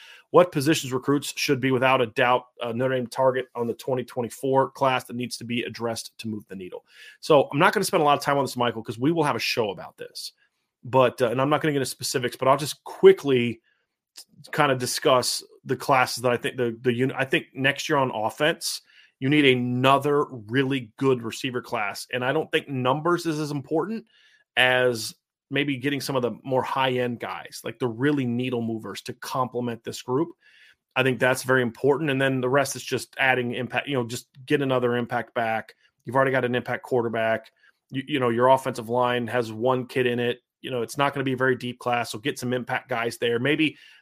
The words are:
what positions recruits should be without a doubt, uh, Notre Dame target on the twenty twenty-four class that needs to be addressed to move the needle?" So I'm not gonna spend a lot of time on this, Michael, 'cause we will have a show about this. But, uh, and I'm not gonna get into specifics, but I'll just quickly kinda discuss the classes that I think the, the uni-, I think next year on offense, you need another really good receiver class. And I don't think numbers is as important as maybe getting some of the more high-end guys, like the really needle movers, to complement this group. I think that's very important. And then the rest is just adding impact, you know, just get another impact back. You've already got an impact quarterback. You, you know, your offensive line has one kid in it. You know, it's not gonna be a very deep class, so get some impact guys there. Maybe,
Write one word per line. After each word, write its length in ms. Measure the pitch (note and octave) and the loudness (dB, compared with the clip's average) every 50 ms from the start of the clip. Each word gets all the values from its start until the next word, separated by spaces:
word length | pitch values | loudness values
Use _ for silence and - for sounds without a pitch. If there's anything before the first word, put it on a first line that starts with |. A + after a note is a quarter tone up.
| - - - - _ _ | -20 -20 -20 -20 _ _
what 240 | - D#3+ F3 F3 - | 6 6 6 6 4
positions 400 | D3+ C3 D3+ D#3+ - - C3 B2+ | 0 2 2 2 2 0 -4 -4
recruits 400 | C3 - - C#3+ D3 C#3+ - - | -4 0 0 0 0 0 -4 -8
should 240 | - - - C#3+ B2+ | -6 0 0 0 0
be 120 | B2 C3+ | 2 2
without 280 | C3 A#2+ C3 C3 C3 C3 | 2 4 4 4 4 4
a 60 | B2 | 2
doubt, 400 | G#2+ - - B2+ A#2+ B2+ B2 - _ _ - | 0 2 2 4 4 4 2 0 _ _ -8
uh, 100 | A#2+ A#2+ | -8 -6
Notre 240 | A2+ A#2 C3 C3 C3 | -2 -2 0 0 0
Dame 120 | B2+ B2 A2+ | -2 -4 -4
target 400 | - - C3 C3 B2+ B2+ B2+ - - | -2 2 2 4 4 2 -4 -6 -6
on 120 | A#2 A#2+ A#2 | -6 -4 -4
the 60 | G#2 | -4
twenty 320 | - - - C3 B2+ A#2+ | -6 -4 -4 -4 -4 -4
twenty-four 680 | - - B2+ A#2 A2 - - - C3+ C3 C3+ C3+ B2+ | -6 -6 -6 -6 -6 -8 -6 -2 2 2 2 2 2
class 320 | _ - C#3 C3 C3 B2 - | _ 0 0 2 2 0 -4
that 120 | - A#2+ A#2+ | -6 -8 -8
needs 180 | B2 A#2 - - | -8 -8 -8 -12
to 60 | A#2+ | -8
be 200 | A2+ A#2+ A#2+ - | -6 -4 -4 -4
addressed 540 | - G#2+ - A2+ A#2 A2+ - - - _ _ | -6 -8 -6 -6 -6 -6 -6 -10 -14 _ _
to 100 | - A2 | -10 -8
move 180 | G#2+ G#2 G2+ _ | -8 -8 -10 _
the 80 | F#2+ | -14
needle?" 300 | F#2+ F#2 F2 - - _ _ _ - - - - _ | -12 -12 -12 -14 -16 _ _ _ -20 -20 -20 -20 _
So 300 | - - D#3+ C#3 - - | 2 6 6 6 6 4
I'm 80 | - C#3+ | 2 4
not 140 | F3 G#3 - | 4 4 4
gonna 100 | A3 F#3+ | 2 -2
spend 180 | - - F3 | 0 2 2
a 40 | D3+ | 4
lot 120 | C#3+ C#3+ C#3 | 4 4 2
of 60 | - | 2
time 140 | D3+ C#3+ C#3 | 0 0 0
on 80 | C3 | 0
this, 100 | B2 - | -2 0
Michael, 280 | B2 A#2+ A#2+ A2 A2+ G#2+ | 0 0 0 0 -4 -8
'cause 140 | - G#2 A2+ | -10 -8 -2
we 140 | B2+ D3+ | 0 0
will 120 | E3+ E3 D3 | 2 2 2
have 120 | C#3+ B2 | 0 0
a 40 | A2 | -2
show 320 | - - - C3 A2+ G2+ | -2 -4 -2 0 -2 -2
about 260 | F#2 D#2+ D#2 D#2 - _ | -2 -8 -12 -16 -16 _
this. 340 | - - _ - - - _ _ _ _ _ _ _ _ _ _ _ | -18 -16 _ -14 -16 -16 _ _ _ _ _ _ _ _ _ _ _
But, 380 | B2 A#2+ C3 B2+ A#2+ A#2 - | 0 4 4 4 4 4 2
uh, 80 | B2+ A2+ | 0 0
and 120 | A#2 C3 | 2 0
I'm 80 | C3+ D3 | 2 2
not 120 | D3+ D3 | 2 2
gonna 120 | D#3 D#3 C#3+ | 2 0 0
get 60 | C#3 | 0
into 100 | B2+ - | -2 -4
specifics, 480 | - _ B2+ - - C3+ B2 A#2+ - - | -6 _ -8 -4 -4 -2 -2 -4 -6 -2
but 100 | B2+ C3 | 2 2
I'll 100 | C#3 C#3+ | 4 4
just 240 | D3+ B2+ - _ _ | 2 -6 -8 _ _
quickly 720 | - - - - G3 F#3+ F#3 - C#3 C3 B2 A#2+ A#2+ A2+ - _ _ _ _ _ _ _ _ _ _ _ - - _ _ _ - - - | -16 -8 6 8 8 8 8 4 2 2 2 2 0 -2 -6 _ _ _ _ _ _ _ _ _ _ _ -20 -20 _ _ _ -18 -10 0
kinda 220 | - D3 C#3+ C3 | 2 2 2 2
discuss 680 | B2+ B2 B2 - - - D3+ C3 B2 B2 - - - - - - - _ | 0 0 -4 -4 0 2 4 4 4 2 0 -4 -6 -10 -14 -20 -20 _
the 100 | C3+ C3 | -6 -6
classes 480 | B2+ - - C#3 B2+ B2+ - - A#2+ A#2 | -6 0 2 4 4 4 2 0 -2 0
that 80 | B2+ | 0
I 60 | A#2+ A#2 | 0 0
think 180 | - C#3 - | -2 -4 -4
the, 220 | B2+ B2 A#2 A#2 A#2 | -2 -2 -2 -2 -2
the 120 | B2+ B2+ A#2 | -2 -2 0
uni-, 200 | A#2 C3 C#3 - | 2 0 0 0
I 120 | C3 C3+ | -2 -4
think 220 | C3 F3+ D#3+ - _ _ | 0 0 -2 -2 _ _
next 360 | C#3 C3 C3+ C#3 - - - | -2 0 0 0 0 -2 0
year 80 | D3+ C#3 | 2 2
on 140 | C3+ B2 | 2 0
offense, 720 | - A2 G#2+ A2 - - D3+ D#3+ E3 E3 - - - - _ _ _ - - _ _ _ | 0 -2 -2 -2 -2 0 0 0 0 0 -4 -8 -8 -8 _ _ _ -20 -20 _ _ _
you 60 | C3+ C3 | -2 2
need 140 | D3+ D3+ C#3+ | 4 6 6
another 800 | C3+ B2+ B2 B2 B2 B2 B2 B2+ C3+ C#3 C#3 C3 D3 C#3+ D3 D3 | 6 4 4 2 -2 -2 2 4 6 4 6 4 2 2 2 0
really 720 | - B2 A2+ G#2 G#2 A#2 C#3 C3+ C3 C#3 C3+ A#2+ A2 _ | -2 -4 -16 -12 -4 -2 0 0 0 -2 -4 -6 -8 _
good 260 | - C#3 C3+ C3 A#2+ | -2 2 2 2 0
receiver 400 | A#2 A2+ G#2+ - - C3+ B2 B2 | -2 -10 -10 -8 -8 -6 -6 -6
class. 460 | A2+ - B2 A2+ G#2 G2+ G#2+ - - - - | -8 -6 -6 -4 -4 -6 -8 -10 -12 -8 -6
And 100 | B2 B2 | -4 -2
I 80 | C3 | 0
don't 180 | C#3 D#3 C#3 - - | 0 -2 -2 -2 -4
think 160 | D#3 D#3 - | -4 -4 -4
numbers 560 | C#3 B2+ B2 B2+ C#3+ D3+ D3+ F3 F3 E3 E3+ | -6 -2 0 0 0 0 0 -2 -2 -2 -2
is 120 | E3 D3+ D3+ | -4 -4 -4
as 140 | D#3 C#3+ | -4 -6
important 540 | D3 D3 C3 - D#3 E3 D3+ G3+ A3+ A3 - _ _ _ _ _ _ _ _ _ - | -6 -8 -6 -4 -4 -4 -2 -4 -6 -10 -10 _ _ _ _ _ _ _ _ _ 0
as 580 | A#2+ B2+ B2+ B2+ B2+ B2+ B2+ A#2+ A2 A2 - - _ _ _ _ _ _ _ | 2 4 4 4 4 4 2 2 0 -6 -10 -12 _ _ _ _ _ _ _
maybe 240 | C3+ C#3 C#3+ C#3+ C#3 | -2 -2 -2 -2 -4
getting 240 | B2 A#2 C#3+ C#3+ C3+ | -4 -4 -4 -4 -4
some 160 | C3+ - C#3 | -4 -2 -2
of 60 | C3 | -2
the 180 | A#2+ A#2 G#2 - | -2 -2 -6 -6
more 220 | - C3+ C3 C3 A#2 | -8 -2 -2 -2 0
high-end 560 | - - - C3 C3+ B2+ B2 B2 B2 A#2+ G#2+ | 0 -2 0 0 0 0 0 -2 -4 -4 -6
guys, 400 | - F#2+ F#2 E2 B1+ - - - - | -8 -10 -10 -10 -12 -14 -16 -12 -10
like 140 | A#2+ A2+ - | -10 -8 -4
the 80 | C3 A#2+ | -4 -4
really 360 | A2 A2+ C3 D3 D3 C#3+ B2+ | -4 0 0 0 0 0 -2
needle 360 | A#2+ A#2 A#2+ B2+ B2+ B2 A#2+ | -2 -2 -2 -2 -2 -4 -4
movers, 400 | A#2 A2+ A2+ A2 G#2+ G2+ F#2+ - | -4 -4 -6 -6 -8 -10 -12 -12
to 120 | - - A#2+ | -12 -14 -14
complement 720 | _ - - - C3+ B2+ A#2+ - A#2+ B2 A#2+ A#2 A2+ _ | _ -12 -8 -4 -4 -4 -4 -4 -6 -4 -4 -6 -8 _
this 180 | - A2 - | -12 -12 -12
group. 280 | - - B2+ C#3 E3+ E3+ - _ _ _ _ _ - - _ _ _ _ - | -6 -2 -2 -2 -2 -2 -6 _ _ _ _ _ -20 -20 _ _ _ _ -2
I 80 | C3+ B2+ | 0 2
think 160 | C3 B2+ A2 | 2 2 2
that's 240 | C3 B2+ B2+ B2+ - | 2 2 2 2 2
very 180 | B2+ C3 C3 | 2 2 2
important. 480 | B2 A#2 A2+ - - C3+ C#3 C3 D#3+ D3 | 2 0 -4 0 2 2 2 2 2 -2
And 120 | C3+ C3+ | 0 2
then 180 | C#3 C3+ C3 B2+ | 0 0 0 0
the 80 | B2 B2+ | 0 2
rest 300 | B2+ C#3+ C3+ C3 - B2+ | 2 2 0 0 -4 -10
is 60 | - | -8
just 300 | - C3 A2+ - - - - | -6 -6 -6 -6 -8 -4 -2
adding 380 | C3+ C3 B2+ B2+ A#2+ A#2+ A#2 | 2 2 2 2 0 -4 -4
impact, 340 | A#2+ B2 A2+ - A#2+ - C#3+ | -6 -6 -4 -4 -6 -4 -2
you 60 | C#3+ | -2
know, 120 | B2+ A#2+ A2+ | -2 -2 -4
just 220 | A#2+ A#2 - _ _ C#3 B2+ | -6 -12 -12 _ _ -20 -4
get 160 | - D3 C#3+ | -2 0 0
another 340 | C#3+ C3+ C3 B2+ B2 A#2+ A#2+ | 0 0 0 0 0 0 0
impact 380 | A#2+ A#2+ A#2 B2+ A#2+ A2+ - - | -2 -4 -2 -4 -6 -6 -4 -4
back. 420 | B2 A#2 A2+ A2 A2 - - - _ _ _ _ _ _ | -4 -2 -2 -2 -4 -6 -8 -20 _ _ _ _ _ _
You've 100 | - A#2 | -2 2
already 160 | C3+ C3+ C3+ | 2 4 4
got 140 | C3 C3 B2 | 2 2 0
an 100 | A#2+ B2 | 0 -2
impact 280 | B2 A#2+ - B2 - - | -2 -2 -4 -6 -8 -4
quarterback. 680 | - C3+ B2 A2+ A#2 A2 A2+ A2+ A2+ A2 A2 - - _ _ _ _ _ _ _ _ | -2 0 0 0 0 -2 0 0 0 0 0 -2 -10 _ _ _ _ _ _ _ _
You, 120 | B2+ C3+ C3 D3 | -10 -10 -8 -4
you 120 | D3+ C3+ | -2 0
know, 80 | B2+ A#2+ | 0 2
your 180 | A#2 A2+ B2 C3 | 2 4 6 6
offensive 400 | C3+ B2+ - C3+ A#2 A#2+ A2 A2 | 6 6 4 -2 -6 -6 -6 -4
line 400 | A#2+ B2 B2 B2 B2 A#2+ A#2+ A2 | 0 2 2 2 2 0 -2 -2
has 240 | A#2 B2+ A#2 A2 | -2 -2 -2 -2
one 340 | A2 A2 A#2 B2+ B2+ B2+ B2 | -4 -2 0 0 2 0 -2
kid 220 | B2+ - C3+ B2+ A#2+ | -4 -2 0 0 0
in 140 | A#2+ A#2+ | 0 0
it. 180 | A#2+ A#2+ A#2 - _ _ _ _ | -2 -2 -2 -4 _ _ _ _
You 100 | - C3 | -12 -8
know, 100 | C3 A#2+ | -6 -6
it's 160 | A2+ A2 - C#3+ | -6 -6 -2 0
not 160 | C#3+ C#3+ C#3 | 0 0 0
gonna 120 | C#3+ C3+ | -2 -4
be 80 | C3+ C3 | -4 -2
a 40 | A#2+ | 0
very 200 | C3 C3 B2+ A2+ | 2 2 0 0
deep 220 | B2 B2 A#2+ _ | -2 -10 -10 _
class, 320 | - B2 A#2+ A#2+ - - | -4 -2 -2 -2 -2 -4
so 80 | - G#2+ | -8 -8
get 200 | G#2 D3 - - | -6 -6 -6 -6
some 140 | C3 B2 B2 | -4 -4 -4
impact 340 | B2+ A#2 - B2+ B2 - - | -4 -4 -4 -6 -6 -6 -6
guys 300 | B2+ A2+ A#2 A#2+ A#2 - | -6 -4 -4 -4 -4 -4
there. 200 | B2 A#2 A#2 A#2 | -2 -2 -2 0
Maybe, 400 | B2 C#3 D#3 D#3 D#3+ C#3+ - - - - - _ | 0 0 0 2 0 -2 -2 -6 -20 -20 -20 _